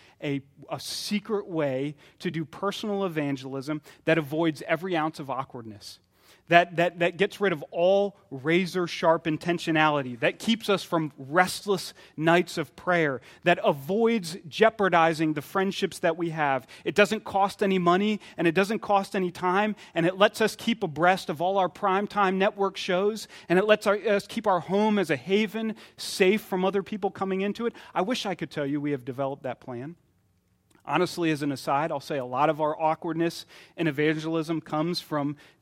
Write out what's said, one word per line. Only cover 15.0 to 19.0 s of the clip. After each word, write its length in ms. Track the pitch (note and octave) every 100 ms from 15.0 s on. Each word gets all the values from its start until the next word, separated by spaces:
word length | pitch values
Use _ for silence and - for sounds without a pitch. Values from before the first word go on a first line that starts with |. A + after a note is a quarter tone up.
| E3 D#3 D#3+
the 80 | D3+
friendships 560 | - G3 G3 - F3+ -
that 200 | F3 E3
we 120 | E3+
have. 380 | D#3 D3 C3+ - -
It 100 | -
doesn't 300 | E3 G3+ G#3+
cost 400 | - G3 G3 -
any 160 | G3+ F#3+
money, 420 | E3+ F#3 G#3 G#3 - -
and 80 | E3+
it 80 |
doesn't 300 | D#3+ G3 G#3+
cost 320 | - G3+